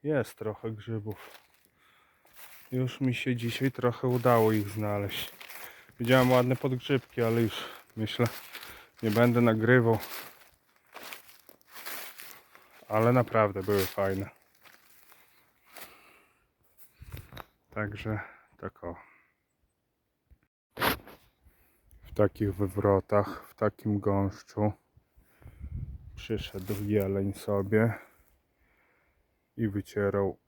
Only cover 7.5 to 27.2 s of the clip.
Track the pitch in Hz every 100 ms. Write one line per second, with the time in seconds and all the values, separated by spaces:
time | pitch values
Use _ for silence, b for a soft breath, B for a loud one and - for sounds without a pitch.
7.5 | - - B B - 107 - 117 B B
8.5 | B B B B - 113 104 120 120 120
9.5 | 110 113 127 117 110 B B B B B
10.5 | _ _ _ _ - - - - - -
11.5 | _ _ - - - - - - B B
12.5 | B B B - 107 113 127 120 117 104
13.5 | 98 92 101 92 - 98 95 98 _ _
14.5 | _ - - _ - - - _ _ _
15.5 | _ _ B B B B B B B B
16.5 | _ _ _ - _ - - - - -
17.5 | _ _ 104 104 104 110 104 B B B
18.5 | _ 90 _ 87 85 b b b b b
19.5 | _ _ _ _ _ _ _ _ _ _
20.5 | _ _ - - - - - _ _ _
21.5 | _ _ _ _ - - - 104 - 104
22.5 | 92 98 101 101 98 - 104 104 - -
23.5 | - 107 - 107 104 101 98 98 - -
24.5 | - 107 - _ _ _ B B B B
25.5 | B B B B B - - - 110 -
26.5 | 98 95 101 101 104 95 98